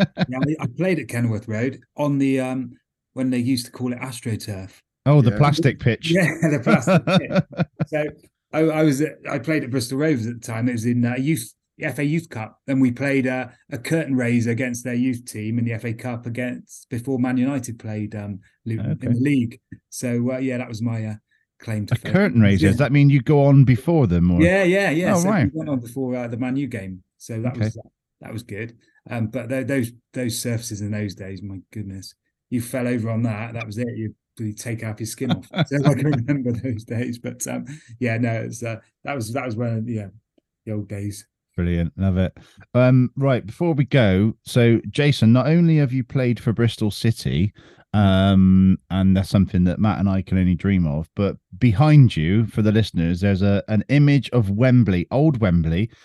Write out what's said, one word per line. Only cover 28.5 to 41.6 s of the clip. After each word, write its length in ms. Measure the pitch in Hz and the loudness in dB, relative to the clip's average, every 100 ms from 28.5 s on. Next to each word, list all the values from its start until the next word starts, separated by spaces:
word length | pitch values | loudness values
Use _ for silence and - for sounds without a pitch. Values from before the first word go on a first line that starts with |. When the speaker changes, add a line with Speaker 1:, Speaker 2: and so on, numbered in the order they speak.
| 101 117 - _ _ - | -12 -12 -14 _ _ -10
Speaker 1:
Um, 180 | 120 110 | -6 -6
but 200 | 127 117 | -6 -6
tho-, 160 | 135 | -6
those, 260 | 127 139 117 - _ | -2 -2 -4 -8 _
those 260 | 135 123 113 | -6 -6 -4
surfaces 440 | 123 113 - 104 | -4 -6 -6 -8
in 80 | 101 | -6
those 240 | 107 104 | -6 -6
days, 260 | 101 95 95 | -8 -14 -14
my 180 | 98 95 90 | -12 -14 -14
goodness, 420 | 110 98 95 - - _ _ _ | -14 -12 -14 -18 -20 _ _ _
you 100 | 123 | -6
fell 260 | 120 131 123 | -6 -4 -4
over 220 | 123 113 | -2 -4
on 140 | 113 | -2
that, 320 | 117 104 113 | -2 -4 -8
that 100 | 113 | -10
was 140 | 113 104 | -10 -8
it. 100 | 120 113 | -8 -6
You, 180 | 110 - _ - | -10 -10 _ -10
you 140 | 110 | -10
take 300 | 104 120 113 | -8 -10 -8
half 180 | 113 107 | -8 -8
your 60 | 110 | -10
skin 240 | - 127 | -6 -4
off. 180 | - - | -4 -4
Speaker 2:
<laughs> 160 | - 160 | -6 -2
Speaker 1:
So 100 | 139 | 0
I 120 | 147 | 2
can 160 | 131 143 | 2 0
remember 420 | 139 120 143 123 | -2 -2 -2 -2
those 320 | 117 135 107 | -4 -6 -8
days. 340 | - 113 123 120 | -8 -6 -6 -8
But, 280 | 123 120 131 | -10 -10 -8
um, 180 | 123 120 147 - 117 | -8 -10 -16 -20 -6
yeah, 180 | 120 113 | -4 -2
no, 140 | 117 113 | -2 -4
it's, 200 | 117 117 | -6 -10
uh, 140 | 117 107 - _ | -10 -10 -14 _
that 100 | 135 | -10
was, 180 | 139 107 | -8 -6
that 140 | 131 123 | -6 -6
was 100 | 107 | -4
when, 300 | 120 113 117 | -4 -4 -4
yeah, 200 | 110 101 - _ _ _ _ - | -6 -8 -16 _ _ _ _ -8
the 60 | |
old 160 | 104 98 | -8 -8
days. 380 | 101 104 101 - _ _ | -8 -8 -10 -16 _ _
Speaker 2:
Brilliant. 380 | - | -4